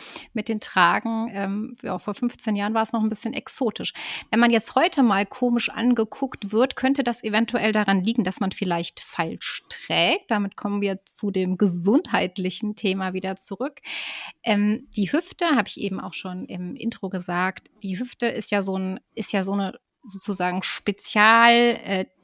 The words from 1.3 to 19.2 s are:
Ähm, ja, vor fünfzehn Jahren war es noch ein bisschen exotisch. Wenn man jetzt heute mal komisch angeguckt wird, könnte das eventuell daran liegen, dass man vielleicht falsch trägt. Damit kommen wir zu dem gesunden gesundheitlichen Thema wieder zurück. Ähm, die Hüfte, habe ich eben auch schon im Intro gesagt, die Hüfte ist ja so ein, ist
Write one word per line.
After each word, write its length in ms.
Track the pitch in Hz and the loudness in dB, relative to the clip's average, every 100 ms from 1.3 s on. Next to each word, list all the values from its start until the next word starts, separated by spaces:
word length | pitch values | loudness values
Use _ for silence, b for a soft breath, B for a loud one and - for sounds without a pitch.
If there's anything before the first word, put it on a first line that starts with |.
Ähm, 460 | 196 196 202 220 240 | -4 -4 -4 -6 -8
ja, 180 | - 180 | -6 -6
vor 140 | - | -6
fünfzehn 420 | 202 240 - 220 | -4 -4 -2 -2
Jahren 200 | 202 208 | 0 0
war 80 | 220 | 0
es 100 | 220 | 0
noch 100 | 226 | 0
ein 60 | 214 | 0
bisschen 240 | 208 226 | -2 -4
exotisch. 640 | - - - 233 - - B B B B | -6 -6 -2 -2 -2 -8 B B B B
Wenn 100 | 226 | 4
man 100 | 233 | 4
jetzt 240 | 226 - | 4 2
heute 280 | - 359 - | 2 2 4
mal 220 | 240 196 | 4 4
komisch 460 | 202 - 247 240 - | 0 0 2 2 0
angeguckt 840 | - 240 226 220 - 262 - 196 | 0 2 2 0 -4 -8 -6 -2
wird, 240 | 214 269 - | 2 2 2
könnte 260 | 262 277 | 0 2
das 220 | 254 233 | 0 -2
eventuell 480 | 220 214 226 233 214 | 0 0 0 0 2
daran 320 | 214 202 190 | 2 4 2
liegen, 200 | 190 240 | 2 2
dass 160 | 185 - | 0 0
man 120 | 190 | -4
vielleicht 480 | - 185 170 170 - | -2 -2 -2 -4 -10
falsch 640 | - - 165 175 - - - | -8 -4 -4 -4 -8 -10 -12
trägt. 600 | - - 165 175 349 - | -14 -2 2 4 2 0
Damit 260 | 214 202 - | 0 0 -4
kommen 260 | 208 202 | -4 -2
wir 200 | 202 196 - | 0 -2 -8
zu 240 | - 202 | -6 -2
dem 260 | 190 185 185 | 0 0 4
gesunden 380 | 202 175 180 | 2 4 4
gesundheitlichen 800 | 269 - - 180 - 180 - 208 208 | 4 4 0 0 -2 -4 -4 -6 -2
Thema 360 | 196 190 190 | -2 0 -2
wieder 240 | 185 190 190 | -4 -4 -6
zurück. 440 | - 196 254 - B B B B B - | -8 -6 -6 -8 B B B B B -8
Ähm, 440 | - 202 208 214 - - | 0 2 2 0 -4 -2
die 160 | 190 | 0
Hüfte, 320 | 302 - - 339 | 0 -2 -2 2
habe 140 | 262 202 | 2 0
ich 120 | - | -4
eben 200 | 196 185 | -6 -6
auch 140 | 190 | -8
schon 320 | - 185 185 - | -10 -8 -10 -10
im 280 | 180 180 | -10 -8
Intro 340 | - 226 - 190 | -6 -6 -6 -6
gesagt, 640 | 185 180 175 185 - - _ | -6 -2 0 0 -4 -16 _
die 160 | 196 185 | -8 -6
Hüfte 280 | 247 - 240 | -6 -2 -2
ist 240 | - - | -2 0
ja 120 | 208 | 0
so 140 | 196 190 | 0 -2
ein, 240 | 190 185 - | -4 -6 -10
ist 180 | - | -6